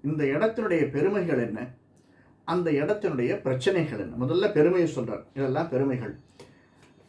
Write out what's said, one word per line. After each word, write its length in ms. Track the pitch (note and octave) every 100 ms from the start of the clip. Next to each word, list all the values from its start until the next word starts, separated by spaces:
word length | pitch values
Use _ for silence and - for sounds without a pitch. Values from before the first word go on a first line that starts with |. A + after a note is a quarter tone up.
இந்த 180 | C#3+ D3+
இடத்தினுடைய 580 | C#3 C#3+ A3 A#3 G#3 E3+ C#3
பெருமைகள் 480 | C#3 F#3 G3+ E3+ C3
என்ன, 180 | A2+ G#2+ B2+ - _ _ _ - _ _ -
அந்த 200 | F3 E3
இடத்தினுடைய 640 | C#3+ D3 G#3 F3+ C3+ A#2+ -
பிரச்சனைகள் 640 | C3 B2+ G3 F#3 D3+ G#2+
என்ன, 100 | F#2 A2+
முதல்ல 360 | C3 F3 G#3
பெருமையை 360 | D#3 E3+ F3+ D#3+
சொல்றார், 360 | C3+ A2+ - -
இதெல்லாம் 340 | C3+ C3+ C#3+ E3
பெருமைகள் 460 | B2+ C#3 A#2+ G#2+ - - - - - _ _ - _